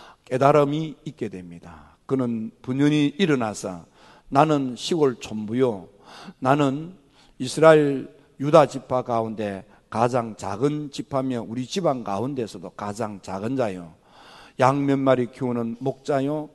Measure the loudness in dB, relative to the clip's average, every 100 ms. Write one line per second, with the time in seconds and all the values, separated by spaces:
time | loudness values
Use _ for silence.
0 | -20 -20 -6 2 4 6 4 0 -6 -10
1 | -14 -10 -10 -10 -16 -18 -20 -20 -20 _
2 | -4 -2 0 -4 -6 -10 -6 0 2 2
3 | 0 0 0 2 -2 -6 -10 -10 -16 _
4 | -20 -20 0 4 4 2 -2 -6 -4 2
5 | 2 0 -6 -8 -4 0 0 0 -10 _
6 | -20 -20 -20 -4 0 2 2 -2 -8 -16
7 | _ _ _ -10 -8 6 8 8 6 0
8 | -6 -16 _ -8 4 6 6 2 -4 -4
9 | -2 -2 -2 -6 -6 -8 -12 _ _ 0
10 | 2 2 -2 -6 -8 -2 -2 -2 -6 -10
11 | -6 -4 -2 -4 -6 -8 -6 -2 -2 -2
12 | -4 -4 -4 -6 -8 -10 -16 -10 -10 -6
13 | -8 -8 -10 -8 -4 -2 -4 -6 -12 -20
14 | _ _ -20 -20 -16 2 2 4 0 2
15 | 4 2 0 -4 -4 -4 -4 -6 -6 -6
16 | -4 -2 -2 -4 -8